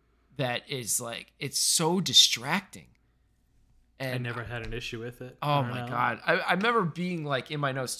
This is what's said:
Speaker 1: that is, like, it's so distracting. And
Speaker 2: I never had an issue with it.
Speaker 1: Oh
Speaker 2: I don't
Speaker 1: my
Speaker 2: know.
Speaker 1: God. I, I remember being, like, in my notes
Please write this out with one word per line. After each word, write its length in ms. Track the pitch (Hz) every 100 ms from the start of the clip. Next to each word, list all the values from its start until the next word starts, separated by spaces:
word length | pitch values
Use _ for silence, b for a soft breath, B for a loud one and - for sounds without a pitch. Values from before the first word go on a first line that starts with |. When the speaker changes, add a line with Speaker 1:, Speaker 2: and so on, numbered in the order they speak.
| _ _ _ -
Speaker 1:
that 320 | 127 120 -
is, 320 | 139 110 -
like, 320 | 120 113 - -
it's 220 | 139 -
so 400 | - - 165 185
distracting. 880 | 147 123 - - 127 175 - 95 64 _ _ _ _ _ _ _ _ _ _ -
And 140 | 131
Speaker 2:
I 40 | 123
never 240 | 123 120
had 240 | 107 120 113
an 60 |
issue 260 | 117 - 117
with 240 | 117 120
it. 140 | 127 -
Speaker 1:
Oh 80 | 147
Speaker 2:
I 120 | 143
don't 100 | 123
Speaker 1:
my 100 | 123
Speaker 2:
know. 40 | 120
Speaker 1:
God. 320 | 120 123 113 -
I, 60 | 175
I 140 | 175
remember 280 | 185 220 233
being, 420 | 180 165 180 175
like, 280 | 147 135 -
in 80 | 151
my 100 | 143
notes 240 | 131 123 -